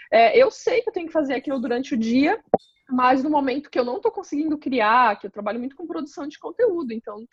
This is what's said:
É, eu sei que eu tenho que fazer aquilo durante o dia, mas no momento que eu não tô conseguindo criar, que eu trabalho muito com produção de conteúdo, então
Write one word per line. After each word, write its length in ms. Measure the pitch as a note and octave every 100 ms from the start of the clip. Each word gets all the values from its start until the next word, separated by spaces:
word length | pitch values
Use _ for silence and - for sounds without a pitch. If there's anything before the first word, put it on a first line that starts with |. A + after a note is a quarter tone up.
| -
É, 260 | A3 A#3 -
eu 140 | -
sei 320 | - - A4
que 60 | A#4+
eu 40 |
tenho 140 | F4+ E4
que 60 |
fazer 220 | D#4+ C4+
aquilo 260 | B3 - C4+
durante 340 | A#3 A#3+ -
o 20 | B3
dia, 440 | A3+ B3 D4 A4 - - - _ _
mas 320 | B3+ B3+ C4+
no 80 | C#4+
momento 400 | D4+ C4+ C4+ -
que 80 | D4+
eu 60 |
não 160 | A#3+ C4+
tô 100 | A4+
conseguindo 480 | G#4 F#4 C#4+ D#4+ D4
criar, 600 | D4+ B3+ G#3 A#3 A#3+ G#3
que 80 | G3+
eu 40 |
trabalho 300 | G#3 G#3 A#3
muito 160 | B3 -
com 100 | E4
produção 400 | E4+ D4+ - D4
de 120 | -
conteúdo, 540 | A4+ E4+ A#4+ E4+ C4
então 320 | A3+ A3+ G#3 A#3